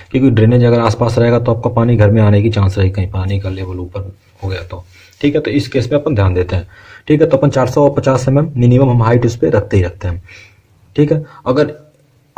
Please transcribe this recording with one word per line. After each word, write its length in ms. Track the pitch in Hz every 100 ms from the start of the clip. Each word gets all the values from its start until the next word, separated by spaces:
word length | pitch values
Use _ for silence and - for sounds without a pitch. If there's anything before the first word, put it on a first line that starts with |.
| -
क्योंकि 180 | 131 131
ड्रेनेज 320 | 107 110 123
अगर 160 | 120 117
आसपास 380 | 117 107 120 120
रहेगा 220 | 117 117
तो 140 | 120
आपका 160 | 113 117
पानी 240 | 117 117 113
घर 140 | 104
में 100 | 110
आने 200 | 104 101
की 80 | 110
chance 280 | 107 98 101
रहेगी, 160 | 95
कहीं 160 | 98 92
पानी 300 | 95 95 98
का 100 | 98
level 300 | 95 95 90
ऊपर 320 | 90 98 95 - _ _
हो 60 | 95
गया 120 | 92
तो, 200 | - 95 - - - -
ठीक 140 | 147 151
है। 60 |
तो 100 | -
इस 160 | 143 -
case 240 | 135 113
में 80 | 147
अपन 160 | 156 113
ध्यान 180 | 95
देते 220 | 90 90 90
हैं, 120 | 85 - - - -
ठीक 140 | 151
है। 60 | 156
तो 80 | 135
अपन 120 | 143
चार 180 | 131 131
सौ 200 | 151 143
पचास 360 | 143 135 127 135
mm 220 | 139 156 123
minimum 320 | 120 123 139
हम 140 | 120
height 220 | 113 120 120
उस 100 | -
पर 140 | -
रखते 260 | 104 - 101
ही 60 |
रखते 240 | 87 - 90
हैं, 140 | 85 - - - _ _ _ _ -
ठीक 160 | 147
है। 120 | 156 - - 131
अगर 300 | 131 151 - - _ _ _ _